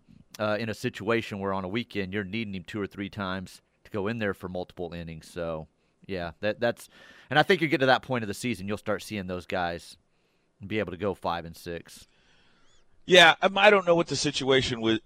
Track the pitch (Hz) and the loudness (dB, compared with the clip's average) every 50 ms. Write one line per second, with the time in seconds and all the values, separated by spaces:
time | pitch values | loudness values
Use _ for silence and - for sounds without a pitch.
0 | _ _ - - _ _ - - 107 107 107 104 117 113 101 - - 123 - - | _ _ -20 -20 _ _ -8 -4 -2 -2 0 -2 -2 -6 -6 -4 -6 -6 -6 -4
1 | 98 101 117 113 107 - 107 98 98 98 95 98 95 90 98 120 117 - - 104 | 0 2 2 2 0 -2 -6 -4 -2 -2 -2 -2 -2 -2 -4 -4 -4 -4 -4 -4
2 | 95 90 95 104 101 90 98 113 113 101 95 92 82 - - 107 98 92 - 95 | -4 -2 -2 -4 -4 -2 -4 -4 -4 -6 -6 -8 -10 -8 -6 -4 -4 -4 -4 -8
3 | 101 92 - 104 98 92 92 95 92 - - - _ _ _ _ - - - 104 | -8 -6 -6 -6 -4 -4 -4 -6 -8 -10 -14 -20 _ _ _ _ -16 -8 -6 -4
4 | 95 104 117 117 107 101 92 - - 90 90 92 90 - - - 90 82 85 85 | -2 -2 -2 -2 -2 -2 -2 -4 -6 -8 -6 -6 -6 -8 -8 -8 -8 -8 -8 -8
5 | 85 82 82 78 - - - 87 85 82 80 78 78 - _ _ _ _ _ _ | -10 -10 -12 -14 -16 -12 -8 -6 -4 -4 -4 -6 -8 -12 _ _ _ _ _ _
6 | _ - 95 90 85 85 80 _ - 104 104 78 120 117 117 - - - - - | _ -8 -8 -6 -6 -8 -8 _ -4 -4 -2 -2 -2 -2 -2 -4 -10 -20 -20 -20
7 | - - - - - - 127 151 147 - 196 165 165 147 143 151 135 131 127 110 | -20 -20 -20 -20 -10 0 2 2 4 4 2 2 2 0 2 2 4 4 4 2
8 | - - 131 120 110 101 98 - - 127 113 90 92 101 104 98 - - 104 87 | 2 -2 -4 -4 -4 -4 -6 -4 -4 -4 -4 -4 -4 -6 -6 -6 -4 -4 -4 -4
9 | - - 107 104 92 92 90 90 87 - 98 92 87 85 85 82 - - - - | -6 -6 -6 -6 -6 -6 -6 -8 -6 -4 -4 -2 -2 -2 -4 -6 -10 -16 -20 -20
10 | _ _ _ _ _ _ _ _ _ _ _ _ 104 90 104 107 98 87 90 82 | _ _ _ _ _ _ _ _ _ _ _ _ -10 -4 -2 -2 -2 -4 -4 -4
11 | 98 101 90 - - 92 85 87 82 82 80 - - 87 85 82 - - - - | -4 -4 -4 -2 -4 -4 -4 -4 -6 -10 -14 -14 -10 -10 -10 -10 -12 -14 -20 -20
12 | - _ _ _ _ _ _ _ _ _ _ _ _ _ _ _ _ _ _ - | -20 _ _ _ _ _ _ _ _ _ _ _ _ _ _ _ _ _ _ -16
13 | _ - 180 180 170 160 147 - - 196 196 196 196 214 208 196 180 175 170 170 | _ 6 8 8 10 8 8 4 2 0 2 6 6 8 8 6 6 4 4 4
14 | 170 - 147 127 - 151 135 - 135 131 135 131 120 123 127 117 113 113 113 113 | 2 0 -2 -2 -2 -2 -2 0 2 4 4 4 4 0 -2 0 2 2 2 2
15 | - | 4